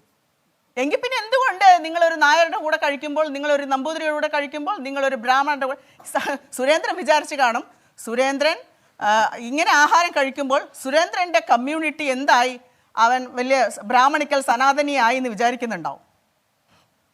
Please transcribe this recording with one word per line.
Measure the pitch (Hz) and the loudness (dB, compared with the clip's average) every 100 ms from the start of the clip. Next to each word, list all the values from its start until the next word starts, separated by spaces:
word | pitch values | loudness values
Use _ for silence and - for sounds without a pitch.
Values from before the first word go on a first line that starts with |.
| _ _ _ _ _ _ _ - | _ _ _ _ _ _ _ -4
എങ്കിൽ | 277 427 | -2 -2
പിന്നെ | 494 508 | -2 -6
എന്തുകൊണ്ട് | 427 508 508 370 392 349 | -2 0 0 4 6 6
നിങ്ങളൊരു | 320 330 330 | 4 0 0
നായരുടെ | 330 294 311 330 381 | 2 4 4 2 0
കൂടെ | 311 311 | -4 -2
കഴിക്കുമ്പോൾ, | 311 277 302 294 311 | -2 -4 -4 -2 -2
നിങ്ങളൊരു | 277 294 285 | -4 -2 -2
നമ്പൂതിരിയുടെ | 277 269 269 320 311 | 0 -4 -4 -4 -4
കൂടെ | 302 302 | -2 -2
കഴിക്കുമ്പോൾ, | 302 285 294 294 - | -2 -4 -6 -6 -6
നിങ്ങളൊരു | 262 277 277 262 | -6 -4 -2 -2
ബ്രാഹ്മണന്റെ | 240 262 285 285 262 | 0 0 0 -2 -4
കൂടെ, | 277 _ _ - 277 | -6 _ _ -8 -6
സ-, | 254 277 - - | -4 -6 -10 -4
സുരേന്ദ്രൻ | 254 320 440 359 | 0 0 0 -4
വിചാരിച്ച് | 247 302 - | 0 0 0
കാണും, | 294 254 233 - _ _ - | 0 0 0 -6 _ _ -18
സുരേന്ദ്രൻ, | - 233 262 277 294 381 - _ _ - | -8 -2 -2 0 -2 -2 -8 _ _ -6
ആ, | 208 220 220 220 | 0 2 2 -2
ഇങ്ങനെ | 233 277 370 | -6 -2 2
ആഹാരം | 311 294 339 349 302 | 4 6 4 2 0
കഴിക്കുമ്പോൾ | 269 262 277 277 370 - | -2 -2 -2 -2 -2 -10
സുരേന്ദ്രന്റെ | 262 294 349 427 359 330 320 | -2 0 0 -2 -2 0 2
കമ്മ്യൂണിറ്റി | 240 254 320 311 294 | 0 2 -4 -4 -4
എന്തായി, | 294 254 285 269 254 247 - _ _ - | -4 -2 2 4 2 -4 -16 _ _ 0
അവൻ | 226 254 254 | 2 2 -2
വലിയ | 247 247 269 220 - | -6 0 2 0 -2
ബ്രാഹ്മണിക്കൽ | 208 247 262 302 294 285 | 0 4 4 2 0 -2
സനാതനിയായി | 269 240 269 269 294 277 226 262 | 0 2 2 2 0 2 2 0
എന്ന് | 254 | -2
വിചാരിക്കുന്നുണ്ടാവും. | 202 240 247 233 190 151 139 _ _ _ _ _ _ _ _ _ _ _ | -2 -2 -2 -6 -8 -8 -12 _ _ _ _ _ _ _ _ _ _ _